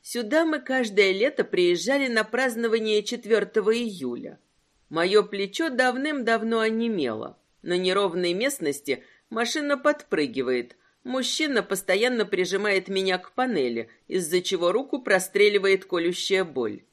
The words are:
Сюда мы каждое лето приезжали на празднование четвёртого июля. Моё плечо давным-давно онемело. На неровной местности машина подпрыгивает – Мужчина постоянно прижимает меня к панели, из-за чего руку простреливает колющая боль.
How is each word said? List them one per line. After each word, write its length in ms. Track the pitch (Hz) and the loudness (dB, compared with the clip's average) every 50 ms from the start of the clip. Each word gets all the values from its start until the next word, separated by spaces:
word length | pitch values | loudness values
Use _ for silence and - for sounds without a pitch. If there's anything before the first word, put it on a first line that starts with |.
Сюда 440 | _ - - 240 233 208 269 320 330 | _ -6 -6 -6 -4 2 2 2 2
мы 140 | 320 311 285 | 2 0 -4
каждое 520 | 254 - 262 262 247 214 196 202 202 190 | -2 -2 -2 -2 -2 0 2 4 4 4
лето 320 | 190 190 226 285 285 - - | 4 2 0 0 0 -2 -2
приезжали 640 | - - 180 180 175 175 165 160 226 269 285 277 | 0 2 2 4 4 2 0 0 0 0 0 0
на 160 | 254 233 220 214 | 0 0 0 0
празднование 800 | 220 - 240 262 262 226 226 233 226 214 233 220 214 214 208 208 | 0 -2 -2 0 0 -2 -2 0 0 0 0 0 0 0 0 0
четвёртого 680 | - 240 233 - 202 226 208 202 190 - 220 190 208 226 | -2 -8 -8 0 2 2 2 2 0 -2 0 2 2 0
июля. 640 | 240 240 226 196 170 135 123 120 123 - - - _ _ _ _ _ _ _ _ _ _ _ | 0 -2 -6 -6 -6 -8 -8 -8 -8 -10 -14 -16 _ _ _ _ _ _ _ _ _ _ _
Моё 340 | 147 160 170 185 202 214 196 | -2 0 0 4 4 4 4
плечо 460 | 202 208 196 196 190 - - 330 320 | 2 -4 -6 -6 -4 -4 -4 -2 -2
давным-давно 920 | 262 240 254 254 247 254 269 311 302 277 233 220 226 220 220 226 233 226 | 2 2 2 2 2 0 -4 -4 -4 -2 0 0 0 0 0 -2 0 0
онемело. 760 | 220 220 220 226 233 233 220 180 139 120 110 110 120 - - _ _ _ _ _ | 0 0 0 0 -2 -2 0 -2 -2 -2 -4 -6 -8 -12 -14 _ _ _ _ _
На 160 | - 160 175 | -6 -4 -2
неровной 560 | 180 185 185 185 196 202 190 165 185 180 175 175 | 0 0 0 0 0 0 0 -2 -2 -2 -2 -2
местности 720 | 190 240 277 269 - 175 143 139 - _ 139 131 123 - _ _ _ _ _ | 0 -2 -2 -2 -2 -4 -4 -4 -4 _ -4 -6 -6 -6 _ _ _ _ _
машина 480 | 220 220 240 233 - 311 294 285 285 | -4 -4 -4 -2 -2 -4 -2 -2 -2
подпрыгивает – 960 | 269 - 294 294 294 - _ 208 160 151 127 110 131 127 123 127 123 120 123 - _ _ _ _ _ _ | 2 2 0 0 0 -4 _ 0 0 0 -2 -2 -4 -2 0 0 -2 -2 -6 -14 _ _ _ _ _ _
Мужчина 600 | 254 254 262 247 - - - 311 302 269 214 185 | -4 -4 -4 -2 -2 -2 -2 -2 0 0 -2 0
постоянно 600 | - 196 185 - - 180 202 226 254 254 226 214 | -2 -6 -6 0 0 0 2 2 2 2 0 0
прижимает 640 | - 202 180 185 165 190 190 208 208 196 190 185 | 2 2 2 2 2 0 0 0 2 0 0 0
меня 300 | 190 196 190 190 190 185 | 0 -2 0 0 0 0
к 160 | 180 180 - _ | -2 -4 -8 _
панели, 560 | - 254 254 226 160 131 123 117 117 110 - - _ _ | -2 -2 0 2 0 0 0 -2 -4 -6 -8 -16 _ _
из-за 340 | - - 185 175 151 175 185 | -4 -2 -2 -2 2 0 0
чего 300 | 180 - 190 165 175 175 | 0 0 -2 0 2 2
руку 300 | 185 233 277 - - 262 | 2 0 -2 -2 -6 -6
простреливает 840 | - - 202 185 185 - - 196 208 208 208 202 190 196 190 190 - | 0 2 2 2 2 0 4 4 4 6 6 4 4 4 2 2 0
колющая 580 | - 180 170 170 175 175 - - - 196 190 185 | -4 -2 0 0 0 -2 -2 -2 0 0 0 0
боль. 400 | 165 135 131 120 107 104 - _ _ | -2 -2 -4 -4 -4 -4 -8 _ _